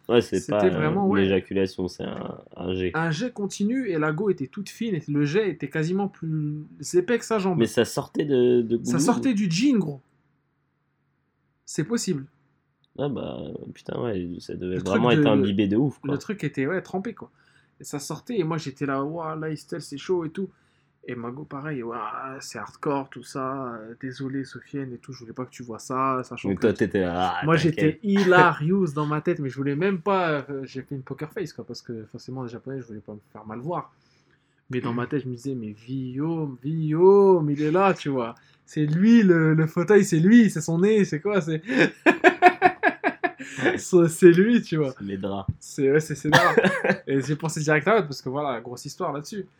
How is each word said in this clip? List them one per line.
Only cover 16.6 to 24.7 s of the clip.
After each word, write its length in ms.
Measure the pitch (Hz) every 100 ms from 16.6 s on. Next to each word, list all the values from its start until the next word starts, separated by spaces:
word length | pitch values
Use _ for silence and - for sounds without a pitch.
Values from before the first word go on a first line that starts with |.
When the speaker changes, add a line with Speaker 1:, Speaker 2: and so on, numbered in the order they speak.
| 135
Speaker 2:
ouais, 140 | 185
trempé, 320 | - 190 226
quoi. 160 | 202 - _ _ _ _ -
Et 40 |
ça 140 | - 147
sortait, 400 | - 156 - 233
et 60 |
moi, 120 | 160 165
j'étais 300 | 147 131 139
là, « 160 | 135
Ouah, 320 | 143 165 160 156
là, 140 | 156
Estelle, 320 | 151 - 170
c'est 160 | 147 139
chaud 260 | - 180
et 60 | 160
tout. » 180 | 190 190 _ _ _ _ _ -
Et 40 |
Mago, 300 | 120 117 127
pareil, 380 | 151 139 151 139
Ouah, 540 | 113 117 107 - 135 135
c'est 180 | - 110
hardcore, 500 | 104 - 156 139 135
tout 140 | 131
ça. 540 | 120 143 131 135 127 117
Euh, 140 | 107 127
désolé, 440 | 135 127 135 135
Sofiane, 480 | 131 120 -